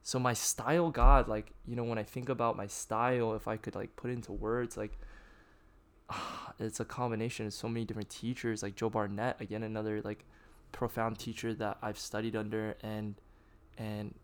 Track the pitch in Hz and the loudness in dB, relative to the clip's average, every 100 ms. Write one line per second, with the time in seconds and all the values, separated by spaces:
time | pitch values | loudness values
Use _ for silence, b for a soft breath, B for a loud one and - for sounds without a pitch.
0 | - 131 127 113 - - 117 165 170 131 | -2 2 2 2 0 0 4 4 4 8
1 | 139 139 117 107 110 - - 120 117 113 | 10 10 8 -2 -4 -14 -6 -2 0 -2
2 | 104 131 127 120 117 120 98 - - 113 | -2 -6 -2 2 2 2 -4 -8 -2 2
3 | 123 127 113 110 - 110 - 101 107 - | 4 4 2 0 -2 -4 -4 -6 -8 -6
4 | 123 123 110 101 107 120 120 - 107 - | -6 -6 -6 -4 0 0 -2 -4 -6 -8
5 | B B B B B B B B - - | B B B B B B B B -20 -20
6 | - - - - - - 110 - 113 - | -10 -6 -6 -8 -10 -6 -6 -2 -4 -2
7 | 123 110 117 - 107 - 117 117 113 110 | 0 2 0 -2 -4 -4 -4 -2 -2 -4
8 | 101 - 113 127 120 107 101 98 113 110 | -6 -4 -4 -2 -2 0 -4 0 0 2
9 | 101 101 123 - 104 107 110 110 107 107 | 0 0 -2 -2 -6 -4 -2 -2 0 -2
10 | 104 104 - B B B - - 120 - | -2 -8 -12 B B B -16 -4 -2 0
11 | 113 113 - 110 117 110 107 - 110 104 | -2 -2 -6 -4 -4 -2 -2 -2 -6 -6
12 | - 107 113 107 107 110 107 - 110 107 | -6 -2 -2 -2 -2 -2 -2 -4 -6 -4
13 | 107 101 b b b b b - 110 104 | -4 -8 b b b b b -8 -6 -6
14 | 107 - | -8 -10